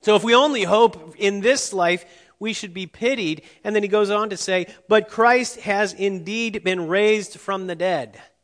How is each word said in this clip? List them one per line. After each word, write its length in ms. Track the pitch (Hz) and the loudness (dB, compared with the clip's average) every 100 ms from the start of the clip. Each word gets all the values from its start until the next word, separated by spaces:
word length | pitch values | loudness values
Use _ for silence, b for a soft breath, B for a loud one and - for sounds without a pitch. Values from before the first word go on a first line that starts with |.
So 120 | - 214 | 4 4
if 80 | |
we 100 | 220 | 6
only 280 | 240 294 269 | 6 4 0
hope 520 | 185 208 226 - 165 - | 2 4 4 2 -20 -4
in 240 | 202 202 | -4 0
this 320 | 208 269 - | 0 0 -2
life, 320 | 196 175 175 - b b b | -2 0 0 -6 b b b
we 140 | 214 | -8
should 200 | 220 - | -8 -10
be 140 | 175 180 | -12 -12
pitied. 560 | - 233 262 170 156 b b | -6 -4 -2 -4 -6 b b
And 120 | 208 | -4
then 80 | 214 | -2
he 60 | 202 | 0
goes 220 | 208 208 | 0 0
on 200 | 208 220 | -2 -4
to 60 | 196 | -6
say, 360 | - 185 175 B _ | -4 -4 -4 B _
"But 200 | 214 214 | 2 2
Christ 480 | - 233 247 240 - | 2 4 4 0 -10
has 320 | - 202 208 | -4 -2 -2
indeed 720 | 175 196 190 165 220 233 208 | -2 -4 -4 -8 -6 -6 -4
been 240 | 175 185 160 | -4 -4 -2
raised 500 | 185 214 214 196 - | 0 2 0 -4 -14
from 280 | - 196 185 | -8 -8 -6
the 100 | 170 | -4
dead 440 | 180 170 117 101 - _ | -2 -2 -6 -16 -20 _